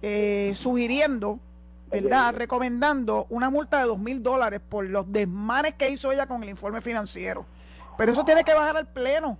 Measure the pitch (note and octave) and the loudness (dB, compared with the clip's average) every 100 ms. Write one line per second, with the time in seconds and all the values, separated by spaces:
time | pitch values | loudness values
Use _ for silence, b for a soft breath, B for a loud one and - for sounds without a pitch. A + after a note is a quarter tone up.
0 | G3+ G#3 G#3 G3+ G3+ G3 B3+ B3 A#3+ C4 | -2 0 0 0 -2 -2 0 0 0 2
1 | D4+ B3+ G#3 G#3+ - - - - - G#3 | 2 0 -4 -8 -14 -20 -20 -20 -6 -2
2 | G3 B3+ A#3+ A#3 A#3 B3+ B3+ A#3+ D4 C#4 | 2 4 2 0 -4 -2 -2 0 0 2
3 | A3+ G#3+ - A#3 B3+ C#4 D4 D4 B3 G3+ | 0 -2 -2 -2 0 0 0 0 2 0
4 | A3 C4 A#3 C4 A#3 G3+ - G#3 F#3+ G3 | -4 -4 0 2 0 -2 -8 -6 -2 -4
5 | F#3+ G#3 G3+ F#3 G#3+ B3+ D4+ D4 C4+ C#4 | -2 -2 -2 -2 -2 0 0 0 -2 -2
6 | C4+ C4+ C4+ B3 G#3 G3 G3+ G#3+ A#3+ A#3 | -2 0 -2 -4 -8 -8 -8 -6 -6 -6
7 | G3+ F#3 F#3 F#3 F#3 B B B B - | -6 -8 -8 -8 -10 B B B B 0
8 | A3 B3 D4+ D#4+ D#4+ D#4 D4+ D#4 - C4 | 2 4 6 6 8 4 4 0 -4 -4
9 | B3+ D4 D#4 A3 | 0 0 0 -8